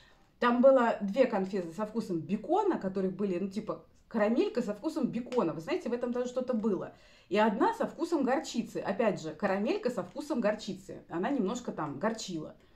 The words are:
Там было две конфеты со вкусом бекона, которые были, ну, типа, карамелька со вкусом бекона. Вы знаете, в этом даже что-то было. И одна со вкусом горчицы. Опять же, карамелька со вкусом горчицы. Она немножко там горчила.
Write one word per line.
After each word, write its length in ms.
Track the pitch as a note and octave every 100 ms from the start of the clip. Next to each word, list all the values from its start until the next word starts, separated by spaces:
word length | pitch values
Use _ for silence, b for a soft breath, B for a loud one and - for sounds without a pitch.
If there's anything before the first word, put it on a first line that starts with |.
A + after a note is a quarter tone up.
| B B B _
Там 220 | A#3+ B3
было 360 | C4+ C4 A3+ -
две 240 | G3 A#3+ A#3+
конфеты 460 | G3 F#3+ G3+ E3
со 140 | E3 G#3+
вкусом 340 | A#3 G3 E3+
бекона, 580 | C#3+ G#3+ - F#4 G4+ A3
которые 340 | F#3+ F#3+ F#3+
были, 280 | E3+ G3+ F3
ну, 80 | G3
типа, 380 | G#3 - - - _ -
карамелька 520 | - G#3 B3+ G#4 B3
со 120 | G3
вкусом 340 | G3+ D#4 D4+ A3
бекона. 460 | A3+ B3 B3 E3+
Вы 80 | D3+
знаете, 260 | G#3 F4 A#3
в 60 |
этом 180 | A#3+ B3
даже 160 | B3 B3
что-то 260 | C4 B3+
было. 400 | A3+ A3 E3+ C3+ B B B B
И 80 | G3
одна 360 | A3 G3 G4+ A4
со 120 | A#3
вкусом 360 | - E4+ D#4+ A#3
горчицы. 520 | C#4 - A#3+ - E3
Опять 440 | - G3 A3+ D3+
же, 120 | D#3
карамелька 560 | - - G3 A3+ G4+ B3
со 140 | F#3+
вкусом 380 | F3+ - - B3+
горчицы. 600 | G3+ G#3+ - - - - -
Она 220 | E3 A3+
немножко 420 | C4+ F#3+ A#3+ -
там 260 | - D3 C#3+
горчила. 580 | A3 - - E3 D3+ - b